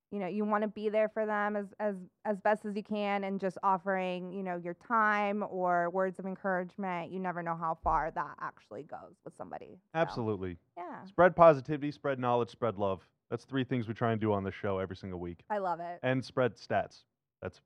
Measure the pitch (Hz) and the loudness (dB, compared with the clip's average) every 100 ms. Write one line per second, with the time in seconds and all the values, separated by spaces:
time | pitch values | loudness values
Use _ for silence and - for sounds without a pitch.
0 | _ 208 180 208 208 208 214 202 214 214 | _ -6 -4 -2 0 0 0 -2 0 2
1 | 214 220 214 208 208 208 196 - 214 190 | 2 0 -2 0 0 -2 -6 -4 -4 -4
2 | 180 _ 214 202 208 214 214 208 196 214 | -10 _ -4 0 2 2 0 -6 -4 -2
3 | 202 202 196 196 190 - 196 190 196 190 | 0 0 0 -2 -2 0 0 0 0 -2
4 | 185 180 180 196 190 175 175 175 - 226 | 0 -4 -6 -8 -6 -6 -6 -10 -2 2
5 | 214 208 202 208 202 185 180 175 175 185 | 4 4 0 0 -4 -2 2 4 2 2
6 | 190 175 190 185 202 180 180 - 190 175 | 0 -2 -8 -4 -2 0 -2 -6 -4 -4
7 | 165 185 185 175 170 165 165 165 170 156 | -6 -6 -4 -4 -4 -4 -2 -2 2 2
8 | 147 160 147 151 160 - - 110 156 - | 0 -4 -6 -6 -10 -12 -14 -14 -12 -14
9 | - - - - 90 76 71 185 _ 160 | -14 -18 -20 -14 -12 -12 -12 -20 _ -2
10 | 165 131 110 101 92 87 _ - 349 226 | -2 0 -2 -2 -4 -8 _ -14 -12 -12
11 | 185 - 180 170 165 139 127 151 147 - | -8 6 6 10 8 8 2 -4 -4 -4
12 | 143 131 127 123 117 - 117 98 101 95 | -2 0 2 2 0 0 -2 0 0 -2
13 | - _ - 117 - 135 120 127 110 113 | -6 _ -8 -8 -4 -4 0 -2 -2 0
14 | 117 113 107 101 95 - 101 95 92 92 | 0 2 2 2 0 -4 -2 -2 -2 -6
15 | 98 90 87 87 - 214 190 165 170 175 | -8 -8 -8 -10 -6 -4 -2 -4 -6 -4
16 | 127 131 120 - 123 90 - 104 92 - | 0 0 -2 0 0 -2 -2 -2 -2 -8
17 | _ _ _ _ 95 - | _ _ _ _ -12 -12